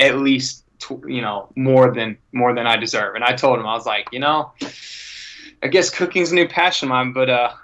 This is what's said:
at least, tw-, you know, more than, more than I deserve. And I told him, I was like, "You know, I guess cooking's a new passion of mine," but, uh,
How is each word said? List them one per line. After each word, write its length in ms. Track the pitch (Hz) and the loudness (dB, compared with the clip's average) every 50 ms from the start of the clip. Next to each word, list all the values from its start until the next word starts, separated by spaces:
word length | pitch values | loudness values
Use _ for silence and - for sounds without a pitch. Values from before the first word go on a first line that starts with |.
at 180 | 135 139 123 139 | 2 2 4 2
least, 460 | 139 135 135 127 127 - - - _ _ _ _ | 2 2 2 2 0 -6 -10 -12 _ _ _ _
tw-, 280 | - - 135 131 143 147 | -14 -14 -14 -14 -10 -8
you 140 | 131 123 | -6 -4
know, 260 | 113 107 104 98 - - - | -4 -4 -6 -6 -10 -10 -6
more 360 | 131 131 135 131 131 127 120 | -2 2 6 8 8 8 6
than, 260 | - 117 110 110 107 - _ _ | 4 0 -4 -4 -6 -10 _ _
more 200 | - 127 123 123 | -4 0 2 2
than 140 | 120 120 117 | 2 2 2
I 100 | 117 113 | 2 0
deserve. 380 | 110 113 110 - 113 104 98 104 | 0 0 -2 -2 -2 -4 -4 -4
And 100 | 113 120 | -2 -2
I 100 | 123 123 | -2 -2
told 240 | 127 151 135 123 113 | 2 2 2 2 2
him, 80 | 107 | 0
I 80 | 107 113 | -4 -4
was 120 | 117 - | -4 -4
like, 220 | 117 107 101 - - | -4 -4 -4 -6 -8
"You 80 | 123 127 | -8 -2
know, 320 | 143 147 156 151 147 - _ - - - - - - - - - - - - - - - - - - - _ - | -2 0 0 0 -2 -6 _ -12 -12 -12 -12 -18 -18 -18 -18 -18 -18 -18 -18 -18 -18 -20 -20 -20 -20 -20 _ -8
I 60 | - | -6
guess 240 | 131 - 185 175 - | 0 2 2 2 2
cooking's 400 | - - 185 180 - 185 175 156 | -2 -4 -6 -2 0 -2 0 2
a 60 | 175 | 2
new 100 | 175 170 | 2 2
passion 400 | 170 - 170 175 180 180 - 147 | 2 2 0 0 0 0 -2 -2
of 40 | 131 | 0
mine," 220 | 127 127 123 127 | 0 0 0 -2
but, 160 | 123 131 127 127 | 0 -2 0 2
uh, 240 | 123 120 120 117 - - | 2 0 0 -2 -4 -8